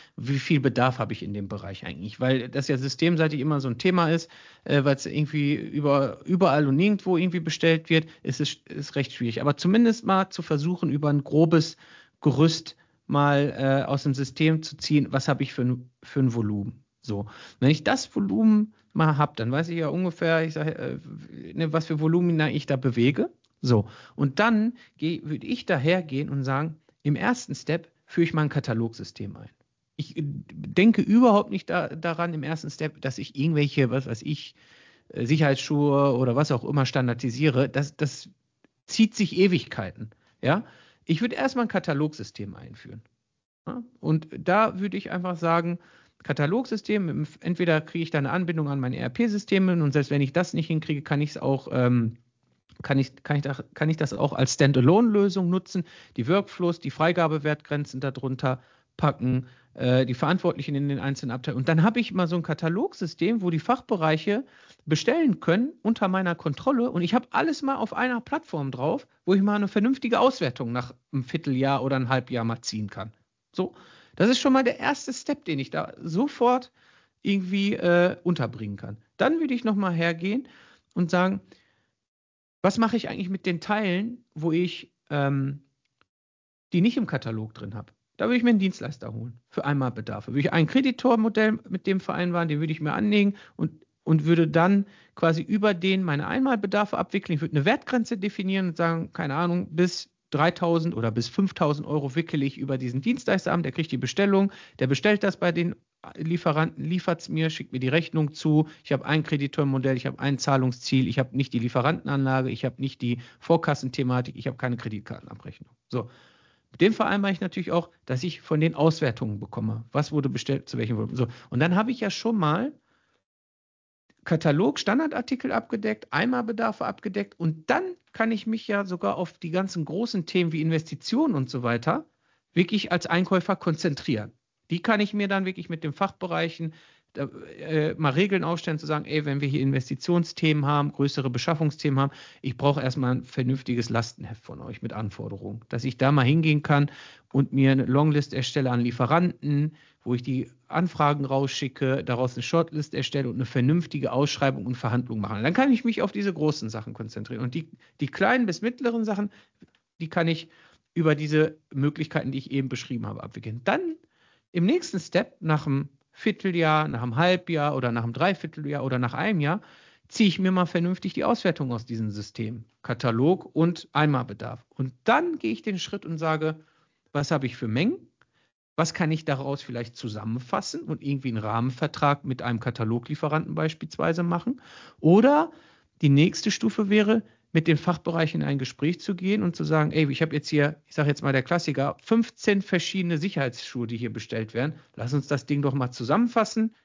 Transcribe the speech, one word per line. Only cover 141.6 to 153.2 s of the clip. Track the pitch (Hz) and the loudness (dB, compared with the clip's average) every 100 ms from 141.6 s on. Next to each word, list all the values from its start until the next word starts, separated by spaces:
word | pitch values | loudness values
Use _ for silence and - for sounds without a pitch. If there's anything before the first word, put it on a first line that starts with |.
| 156 - 151 135 | 0 0 0 2
haben, | 139 - - - | 0 -2 -20 -12
ich | 131 123 | -10 -2
brauche | 139 143 | 0 2
erstmal | 131 127 123 127 | 0 -2 0 -2
ein | |
vernünftiges | - - 123 131 131 120 113 | -4 -4 -2 -2 -2 -2 -2
Lastenheft | 117 110 - - 113 | -2 -4 -8 -14 -14
von | - - | -16 -14
euch | - - | -14 -10
mit | 113 | -10
Anforderungen, | 104 107 - 107 101 101 107 - | -8 -8 -8 -10 -10 -12 -12 -8
dass | 120 | -6
ich | 117 - | -4 0
da | 131 | 4
mal | 143 | 4
hingehen | 123 160 160 151 | 6 4 4 2
kann | - 143 143 - - - _ | 4 4 2 -2 -20 -20 _
und | 135 139 | 0 2
mir | 135 135 | 4 4
eine | 135 123 | 4 4
Longlist | 135 156 147 143 | 4 4 2 0
erstelle | 139 127 151 131 | -2 -2 -2 0
an | 120 | 0
Lieferanten, | 120 120 123 170 175 - 143 143 151 - _ _ | 0 0 2 4 2 -2 -2 0 0 -4 _ _
wo | - | -4
ich | 123 | -4
die | 123 131 - _ - | -2 -4 -4 _ -6
Anfragen | - 180 - 147 147 | -2 -2 2 2 2
rausschicke, | 135 135 139 - 135 - 135 135 | 0 0 0 -2 -6 -2 0 0
daraus | - 120 127 | -2 -2 -2
eine | 135 | -4
Shortlist | - 165 165 151 143 | -2 0 0 -2 -6
erstelle | - 139 139 | -4 -4 -2